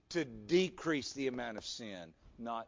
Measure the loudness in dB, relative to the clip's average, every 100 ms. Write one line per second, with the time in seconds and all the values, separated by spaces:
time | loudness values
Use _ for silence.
0 | -4 -2 -2 -4 4 6 6 2 0 2
1 | 0 0 0 0 -4 -4 -6 -8 -8 -8
2 | -10 -16 -20 -10 -6 -4